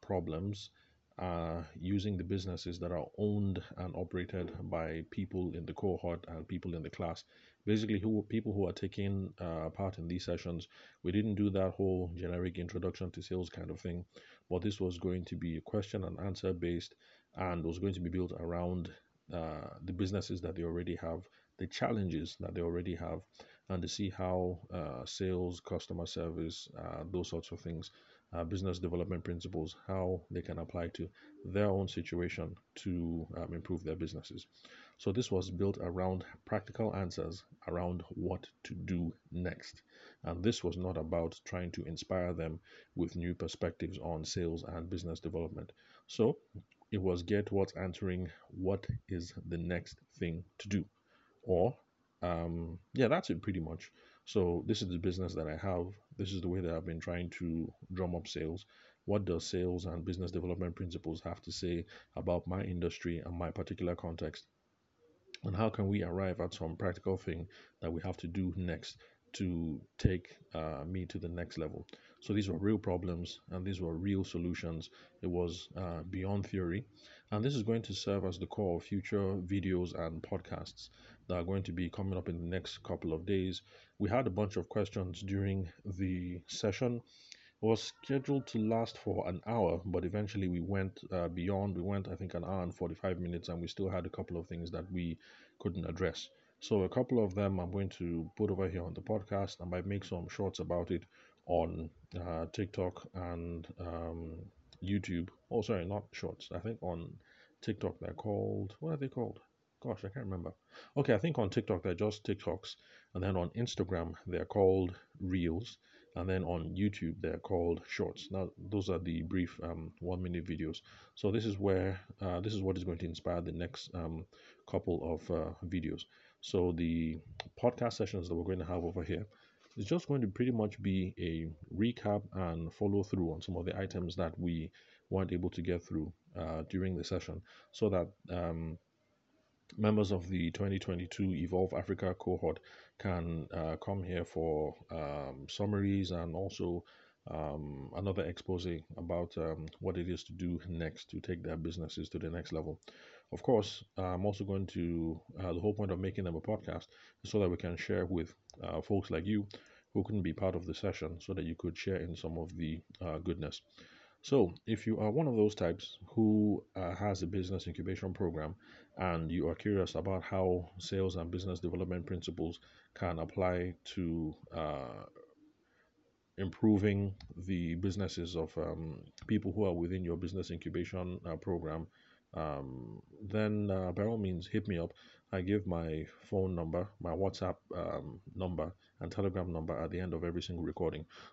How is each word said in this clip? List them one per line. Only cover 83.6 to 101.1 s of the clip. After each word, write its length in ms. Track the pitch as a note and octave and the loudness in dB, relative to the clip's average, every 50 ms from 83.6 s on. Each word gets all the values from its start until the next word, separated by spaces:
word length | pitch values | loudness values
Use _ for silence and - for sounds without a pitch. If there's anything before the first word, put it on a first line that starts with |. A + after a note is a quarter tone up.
| - - - - - - _ - | -8 -14 -20 -20 -20 -14 _ 0
We 100 | G2+ F2+ | 2 4
had 180 | A2 B2+ - | 4 4 4
a 40 | G#2 | 4
bunch 260 | F2+ G#2 G#2 G2 - | 2 2 2 2 2
of 120 | F#2 E2 - | -2 -2 0
questions 540 | - G#2+ G2+ - - G2+ F#2 F#2 F2 - G2 | 0 0 0 0 0 -2 -2 -2 -4 -4 -2
during 460 | F#2+ G2 G2 G2 G2 F#2+ G2 F#2 E2+ - - - | 0 2 2 4 2 2 2 0 -2 -6 -8 -8
the 560 | - F#2 F2+ G2 F#2 F#2 F2+ F2+ F2+ F2+ F2 - | -6 -2 0 0 2 2 0 0 -2 -4 -6 -8
session. 500 | - - - - G#2 F#2+ - C3 A#2+ A#2+ A#2 - _ - - - - - - - - _ _ - | -8 -4 0 2 2 2 2 2 2 2 0 -4 _ -18 -20 -20 -20 -20 -20 -20 -20 _ _ 4
It 40 | |
was 160 | A2 A2+ G#2+ - | 4 4 4 2
scheduled 640 | - - - - - C3+ C#3 C3+ - C#3+ C3+ B2+ - | -4 -10 -8 -2 0 2 2 2 2 2 2 0 0
to 100 | - A#2 | 0 2
last 400 | G#2+ G#2+ A2+ A2+ A#2 A#2 - - | 4 4 4 4 2 0 -4 -4
for 280 | - G#2+ F#2+ G#2 - F2+ | -2 0 0 2 0 0
an 120 | F#2 E2+ - | -2 -2 -2
hour, 340 | G#2+ A#2 A#2+ G2 E2+ E2 E2+ - | 0 4 4 6 6 4 2 0
but 200 | G2+ F2 F2+ E2+ | 0 0 0 0
eventually 420 | F2 G2+ G#2 G#2 F#2+ - G2+ F#2+ | 0 0 0 -2 0 0 0 0
we 140 | F#2 F2+ F2 | 2 2 0
went, 400 | E2+ F#2 G2+ G2 F#2+ F#2+ - - - - | 0 0 2 2 0 0 -4 -8 -8 -2
uh, 180 | F#2+ F2+ E2+ E2+ | 0 0 0 0
beyond. 460 | E2+ F2 F2 G2 G2+ F#2+ G2+ G2+ F#2 | 0 0 0 2 2 2 2 0 0
We 80 | F2 F2 | 0 0
went, 240 | G2 G2+ G2 F#2+ | 0 0 0 -2
I 80 | - F#2+ | -4 -4
think, 200 | - G2+ F2 - | -4 -4 -4 -4
an 100 | F2 F2 | -4 -2
hour 180 | F2+ G2 F#2+ F2+ | -2 0 0 0
and 100 | F2+ - | -2 -2
forty-five 460 | - F2+ E2 E2+ - - F#2+ F#2 E2+ | -2 -4 -4 -2 -2 -2 0 0 0
minutes, 300 | F2+ F2 F2 E2+ D#2+ - | 0 -2 -2 -2 -4 -4
and 120 | E2+ F2 | -4 -4
we 60 | F2 | -4
still 220 | - - - G2 F#2 | -4 -2 -2 0 0
had 180 | F#2 F2+ F2 | 0 0 -2
a 40 | F#2 | -4
couple 260 | - - G2 - F2+ | -4 -6 -6 -4 -4
of 100 | E2+ E2 | -6 -6
things 240 | - E2+ E2+ E2+ F2 | -6 -6 -6 -6 -6
that 200 | E2+ E2 F2 F#2+ F2+ | -6 -6 -6 -4 -2
we 260 | F2+ F2 E2+ E2 - - - - - - - _ - | -2 0 -2 -2 -4 -8 -16 -20 -20 -20 -20 _ -4
couldn't 280 | - G#2 F2 F#2 E2+ | -4 -2 -2 -2 -2
address. 420 | E2+ F2 F2+ F#2 E2 - - - - - _ _ _ _ _ | -2 0 0 0 0 0 -2 -8 -12 -14 _ _ _ _ _
So 220 | - - A2+ G2+ F#2 | -2 2 4 4 4
a 60 | F2+ | 4
couple 360 | - B2+ B2 - B2+ A#2+ G#2+ | 2 2 2 4 4 4 4
of 100 | G2 F2+ | 4 4
them 240 | G2+ G2+ G2 F#2+ F#2 | 4 4 4 4 2
I'm 140 | F2 F2 F#2+ | 0 0 0
going 160 | G2 G2 F2+ | 0 0 -2
to 400 | - - F2+ E2+ E2+ E2 D#2+ - - | -2 -2 -2 0 0 0 -2 -2 0
put 140 | - G#2+ G2 | 2 2 4
over 180 | F#2+ F#2 F#2+ F2 | 4 2 2 2
here 160 | F#2 F#2 E2+ | 0 -2 -2
on 100 | E2+ - | -4 -6
the 60 | - | -6
podcast, 580 | - - G#2+ G#2 G2 - G2+ G2 G2 F#2 - - | -2 0 0 0 0 0 0 0 0 0 -4 -6
and 100 | F2 F2+ | -6 -2
might 160 | F2+ F2+ F2+ | -2 -2 0
make 180 | G2 G2+ G2 - | 0 0 -2 -2
some 240 | - G2 F2 E2+ E2 | -2 -4 -4 -4 -4
shorts 320 | - - G2+ F#2 - - | -2 -2 0 0 0 -2
about 300 | - D2+ F2 F2 E2 - | -2 0 0 0 2 2
it 120 | F#2 E2+ - - | 0 -2 -2 -6